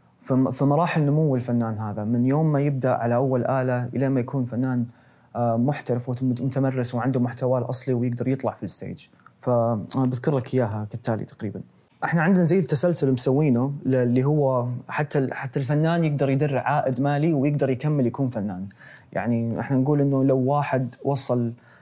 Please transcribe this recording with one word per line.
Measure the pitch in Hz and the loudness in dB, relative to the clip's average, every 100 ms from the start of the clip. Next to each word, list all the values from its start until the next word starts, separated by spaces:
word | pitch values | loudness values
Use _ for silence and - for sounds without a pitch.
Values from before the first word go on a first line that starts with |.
| _ - | _ -12
في | - | -2
م-، | 131 131 | 2 2
في | - | 2
مراحل | 143 143 175 165 | 2 2 2 2
نمو | 143 147 160 127 | 2 2 2 0
الفنان | 120 120 113 107 | 0 0 0 -2
هذا، | 107 104 | -6 -4
من | 107 120 127 | -2 0 2
يوم | 143 160 | 2 2
ما | 143 | 2
يبدأ | 147 135 131 | 0 0 0
على | 120 120 | 0 2
أول | 120 135 127 | 2 2 0
آلة | - 131 127 123 123 | 0 0 0 -2 -2
إلى | 123 135 | -2 0
ما | 131 | 0
يكون | 120 135 | 0 -2
فنان، | 123 117 131 123 120 - - _ _ 117 | -2 -2 0 0 -2 -6 -20 _ _ -2
آه، | 120 117 | 0 2
محترف | 127 147 - 117 123 | 0 0 -2 -4 -2
ومت-، | 123 | -2
متمرس | 131 120 135 143 135 131 120 | -2 0 -2 0 0 0 -2
وعنده | 127 123 127 | -2 0 0
محتواه | 120 - 127 127 | 0 -2 0 0
الأصلي | 120 127 - | 0 -2 0
ويقدر | 123 123 120 127 | 0 0 -2 -2
يطلع | 131 117 | -2 -2
في | - | -4
الستيج. | 92 - 98 92 - _ - _ | -6 -8 -10 -12 -16 _ -20 _
فأنا | - 120 117 113 85 135 127 | 0 2 2 0 -2 0 0
بذكر | 123 160 139 | 0 0 0
لك | 120 | 0
إياها | 131 110 107 104 | 0 0 -2 -6
كالتالي | - - 110 | -6 -4 -4
تقريبًا. | 104 - 104 92 - _ _ _ | -6 -10 -8 -8 -12 _ _ _
إحنا | - 165 | -4 0
عندنا | 165 185 | 2 4
زي | 165 190 | 4 2
التسلسل | 160 147 175 165 135 | 2 0 2 2 0
مسوينه | 131 - 131 156 117 135 143 131 | 2 2 2 2 2 0 -4 -2
ل-، | |
اللي | 127 123 123 | 0 2 2
هو | 139 151 135 127 123 123 - | 2 2 2 0 -2 -6 -6
حتى | - 147 147 | -4 -2 0
ال-، | 131 | -2
حتى | - 135 143 | -4 -6 -4
الفنان | 127 151 160 170 | -2 2 2 2
يقدر | 160 143 139 | 0 0 0
يدر | 135 147 131 | 2 0 0
عائد | - 147 135 120 | 0 0 0 0
مالي | 143 143 160 | 0 0 2
ويقدر | 151 139 147 139 | 2 2 2 0
يكمل | 123 151 147 120 | 0 0 0 0
يكون | - 131 | 0 -2
فنان. | 120 101 92 98 - - - - | -2 -6 -6 -10 -14 -20 -20 -10
يعني | - 107 117 117 113 | -6 -2 0 -2 -4
إحنا | 110 131 | -2 0
نقول | 135 147 | 2 2
إنه | 139 135 | 2 2
لو | 135 131 | 2 2
واحد | 127 143 143 131 123 - | 2 0 0 -2 -4 -6
وصل، | 135 139 - 123 117 117 - - | -2 -2 0 0 -2 -6 -16 -20